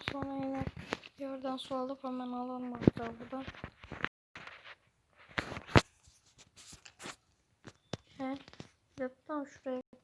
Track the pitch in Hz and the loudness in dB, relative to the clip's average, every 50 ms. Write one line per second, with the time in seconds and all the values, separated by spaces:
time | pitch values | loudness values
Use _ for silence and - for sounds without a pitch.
0 | - - 277 277 269 277 277 269 269 269 269 269 269 - - - - - - - | -4 -2 -2 -2 -2 0 0 0 0 0 2 0 0 -2 -4 -6 -4 -4 -4 -4
1 | - - - - 277 269 269 262 262 262 262 262 - - 269 254 254 262 277 262 | -6 -12 -8 -4 -4 -2 -2 -2 0 -2 -2 -2 -2 -2 0 0 0 -2 -2 -4
2 | 262 254 254 254 254 247 247 247 247 254 254 247 254 247 240 240 247 - - 247 | -4 -4 -2 -2 -2 -2 -2 -2 -2 -2 -2 -4 -4 -4 4 10 10 10 10 8
3 | 233 226 233 226 240 240 262 262 262 - - - - - - - - - - - | -2 -4 -4 -6 -8 -6 -6 -6 -6 -6 -8 -10 -10 -12 -12 -12 -12 -12 -6 -2
4 | - - _ _ _ _ - - - - - - - - - - - - _ _ | -2 -2 _ _ _ _ -16 -14 -12 -12 -14 -14 -14 -16 -16 -18 -20 -20 _ _
5 | _ _ - - - - - - - - - - - - - - - - - - | _ _ -20 -20 -12 -4 -2 0 0 0 -2 -6 2 6 8 8 8 6 -6 -20
6 | - - - - - - - - - - - - - - - - - - - - | -20 -20 -20 -20 -20 -20 -20 -20 -20 -20 -18 -16 -14 -14 -14 -14 -16 -18 -14 -10
7 | - - - - _ _ - _ _ _ _ _ - - - - _ - - - | -8 -8 -8 -10 _ _ -20 _ _ _ _ _ -16 -16 -16 -18 _ -6 -6 -6
8 | - - - 277 269 262 277 277 - - - - - - - _ _ _ - - | -6 -6 -4 -2 0 0 -2 -2 -6 -12 -16 -16 -18 -18 -20 _ _ _ -4 -2
9 | 254 254 262 - - - 302 294 277 285 - - - 262 254 254 - - - - | -2 -2 -2 -6 -4 -2 0 0 0 -2 -6 -6 -2 -2 -2 -2 -2 -8 -12 -10